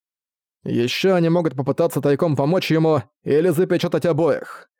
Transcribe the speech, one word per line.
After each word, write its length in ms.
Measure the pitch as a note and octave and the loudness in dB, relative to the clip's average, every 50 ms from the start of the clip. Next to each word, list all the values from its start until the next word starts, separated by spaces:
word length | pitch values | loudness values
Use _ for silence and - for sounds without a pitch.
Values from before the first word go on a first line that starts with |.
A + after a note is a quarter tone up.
| _ _ _ _ _ _ _ _ _ _ _ _ _ | _ _ _ _ _ _ _ _ _ _ _ _ _
Ещё 500 | - A#2 A#2 A#2 B2 - - - F#3+ F#3+ | -4 -2 0 0 0 -2 0 0 2 2
они 140 | F3+ E3+ E3 | 2 2 2
могут 280 | E3 F3 E3+ D#3 C3+ | 2 0 0 -2 -4
попытаться 440 | C3 C3+ C3+ - - E3+ E3 - D3+ | -2 -4 -2 0 0 -2 -2 -2 -2
тайком 360 | C3 C#3+ C#3+ C#3 F3+ E3+ D3 | 0 0 0 2 0 0 0
помочь 340 | B2+ C#3+ D3+ F3+ F#3+ - - | 0 0 0 0 0 0 0
ему 320 | D#3+ D#3+ D#3+ D#3+ D#3 C#3+ - - _ _ _ | 0 2 2 2 2 0 -2 -6 _ _ _
или 280 | - C3 D3+ D#3+ F#3 | 0 2 2 2 2
запечатать 560 | D#3+ D3 F#3 F3 F3+ E3 - F3 D#3 D#3 - | 2 0 0 0 0 -2 0 -2 -2 -2 0
обоих. 640 | F3 D#3+ C#3+ E3+ D#3 B2 - - - - - - _ _ _ | 0 0 2 2 0 0 -2 -4 -10 -16 -20 -20 _ _ _